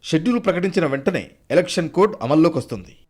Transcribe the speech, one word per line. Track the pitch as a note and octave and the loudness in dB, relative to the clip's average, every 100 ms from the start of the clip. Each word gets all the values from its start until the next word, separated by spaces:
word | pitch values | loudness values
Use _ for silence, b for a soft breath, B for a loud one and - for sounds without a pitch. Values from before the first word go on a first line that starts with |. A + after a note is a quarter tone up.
షెడ్యూల్ | - D#3+ F3 A#3+ | -2 -2 0 0
ప్రకటించిన | F#3+ F3 F#3 F3 D#3+ | 0 -2 -2 0 -2
వెంటనే | C#3 C3+ E3 F#2 _ _ | -2 -2 -4 -8 _ _
ఎలక్షన్ | D#3 F3 - E3 | 0 0 -4 -2
కోడ్ | F3 G#3+ - | 2 2 0
అమల్లోకొస్తుంది. | A#2+ D#3 D#3+ D3 - A2 F2+ - | 0 4 4 2 -6 -12 -14 -20